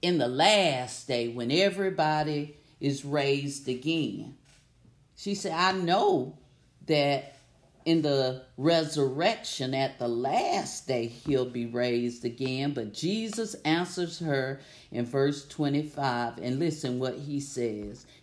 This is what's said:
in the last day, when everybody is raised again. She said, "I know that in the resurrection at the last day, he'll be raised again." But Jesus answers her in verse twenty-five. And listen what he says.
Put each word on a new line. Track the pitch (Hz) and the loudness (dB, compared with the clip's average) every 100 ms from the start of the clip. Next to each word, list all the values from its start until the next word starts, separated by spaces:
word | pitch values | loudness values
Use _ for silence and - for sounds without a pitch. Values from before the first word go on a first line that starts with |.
in | 175 170 | 0 2
the | 123 | 2
last | 131 185 208 170 131 127 - - | 4 4 6 4 0 -4 -8 -4
day, | 120 117 | -2 -2
when | 120 120 | -4 0
everybody | 160 196 185 190 185 156 151 151 147 147 - _ - | 2 2 2 -2 0 2 2 0 -2 -4 -12 _ -4
is | 143 139 | -2 -2
raised | 143 143 139 139 143 - 131 | -2 0 2 2 0 -6 -4
again. | 127 147 165 123 101 110 - _ - _ _ - _ _ - | -4 -2 0 -2 -6 -10 -16 _ -20 _ _ -20 _ _ -10
She | 202 | -6
said, | 196 190 | -4 -2
"I | 160 190 | 2 2
know | 190 170 196 403 220 135 - - _ _ _ - | 4 4 4 4 2 0 -8 -20 _ _ _ 0
that | 151 143 135 - - _ _ _ _ | 2 4 2 -4 -18 _ _ _ _
in | 165 165 | 2 4
the | 147 139 131 131 - - | 4 2 2 -2 -10 0
resurrection | 151 165 151 151 135 139 190 220 - - 131 | 4 4 2 2 0 2 2 0 -6 -4 -2
at | 135 135 - | 0 -2 -2
the | 120 | -2
last | 117 131 240 311 202 135 - - | 0 0 0 0 -2 -4 -8 -4
day, | 123 117 | -2 -2
he'll | 120 151 135 123 | -6 0 0 0
be | 120 117 | -4 -4
raised | 120 123 120 120 120 | 0 2 2 0 -2
again." | 120 120 131 131 143 | -6 -4 -4 0 -2
But | 139 110 | -2 -4
Jesus | - 165 220 220 233 214 - | -4 -2 -2 -4 -4 -6 -4
answers | 151 165 180 185 170 170 | 0 0 0 -4 -4 -4
her | 160 135 131 139 - - - | 0 0 0 -6 -12 -20 -10
in | 117 | -4
verse | 117 135 143 143 - | -2 2 2 0 -6
twenty-five. | - 143 143 151 - 135 120 120 - | -2 0 0 -2 -2 0 0 -2 -4
And | 123 131 | -4 0
listen | 170 151 131 123 | 0 -2 -2 -2
what | 127 - | -2 -4
he | 143 143 | -4 -6
says. | 139 127 117 104 104 120 - - | -4 -2 -2 -2 -8 -12 -18 -18